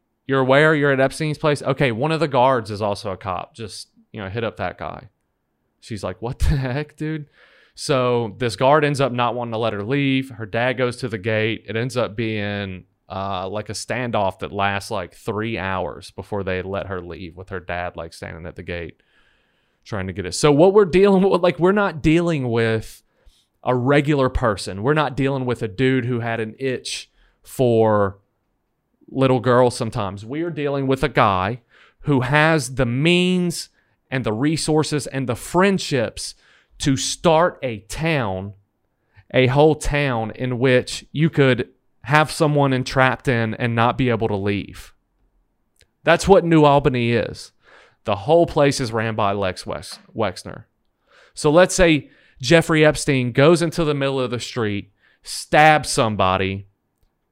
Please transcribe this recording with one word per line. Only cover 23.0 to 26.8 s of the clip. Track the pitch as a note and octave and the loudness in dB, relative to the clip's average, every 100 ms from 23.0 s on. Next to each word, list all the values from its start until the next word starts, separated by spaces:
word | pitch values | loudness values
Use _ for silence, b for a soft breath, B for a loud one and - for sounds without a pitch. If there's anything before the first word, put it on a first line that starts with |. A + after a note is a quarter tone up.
| _ _ _ _ _ _ | _ _ _ _ _ _
a | - | -2
regular | B2+ B2 C#3+ C#3+ D3 B2+ | 0 2 2 2 2 0
person. | - B2 F#2+ - F#2+ | 0 -2 -2 -6 -4
We're | A#2 | 0
not | D#3+ C#3 B2+ | 0 0 -2
dealing | C3+ C3+ B2+ | -2 -2 -4
with | A#2 | -4
a | A2+ | -6
dude | G2 C3 C3 A#2+ | -2 0 0 -2
who | A#2+ | -4
had | A#2 A2+ | -4 -4
an | A2 A2 | -6 -6
itch | C3 B2 | -6 -6